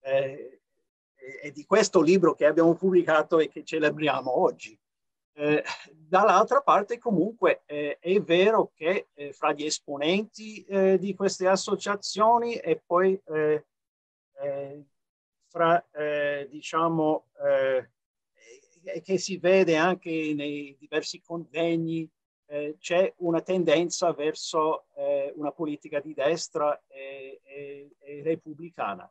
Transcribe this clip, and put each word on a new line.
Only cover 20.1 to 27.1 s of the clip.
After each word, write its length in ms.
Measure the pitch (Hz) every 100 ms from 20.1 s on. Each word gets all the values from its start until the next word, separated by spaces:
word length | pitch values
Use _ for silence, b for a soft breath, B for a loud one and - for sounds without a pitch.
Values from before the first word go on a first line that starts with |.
| 160 156
nei 420 | 151 147 147 143 139
diversi 420 | - 156 156 170
convegni, 920 | _ 170 170 156 170 170 165 165 160 _ _ _ _
eh, 300 | 147 147 151
c'è 340 | - 175 190 -
una 220 | 175 165
tendenza 720 | 165 185 165 160 175 - 175
verso, 720 | 151 147 151 - 165 156 147 _ -
eh, 360 | 139 143 139 156
una 160 | 147
politica 480 | - 160 147 151 147
di 120 | 143
destra 680 | 151 135 165 - 160 147 147 _
e, 540 | 135 135